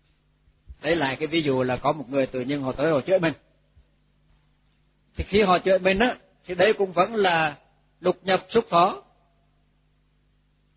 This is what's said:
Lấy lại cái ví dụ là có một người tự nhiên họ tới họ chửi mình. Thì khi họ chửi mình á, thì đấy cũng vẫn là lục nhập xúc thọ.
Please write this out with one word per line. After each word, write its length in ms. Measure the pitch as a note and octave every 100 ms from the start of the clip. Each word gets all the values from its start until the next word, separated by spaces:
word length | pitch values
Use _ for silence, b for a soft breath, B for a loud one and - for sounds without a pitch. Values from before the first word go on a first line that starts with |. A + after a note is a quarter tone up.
| _ _ _ _ _ _ - -
Lấy 140 | D3+ E3
lại 200 | C3+ C3
cái 100 | D3+
ví 160 | E3
dụ 200 | D3 C3
là 140 | B2+ B2+
có 160 | C#3
một 120 | D#3 A#2+
người 180 | C#3 C3
tự 140 | B2+
nhiên 220 | B2 C#3+
họ 100 | C3
tới 200 | B2+ D#3
họ 80 | C#3+
chửi 180 | D#3+ F#3
mình. 160 | E3 - _ _ _ _ _ _ _ _ _ _ _ _ _ _ _ _ _ -
Thì 80 | -
khi 140 | G3+
họ 160 | F#3+ F3
chửi 200 | F#3 F#3+
mình 200 | F#3 F#3+
á, 180 | B3 - _ _ -
thì 80 |
đấy 180 | F3+ G#3 G#3
cũng 140 | F#3+
vẫn 220 | E3 G3
là 440 | A3+ F#3+ E3 D#3 C#3+ _ _ _ _
lục 180 | F3+ -
nhập 240 | F#3 F#3 -
xúc 180 | A3+ -
thọ. 320 | E3+ F#3+ G4 - _ _ _ _ _ _ _ _ _ _ _ _ _ _ _ _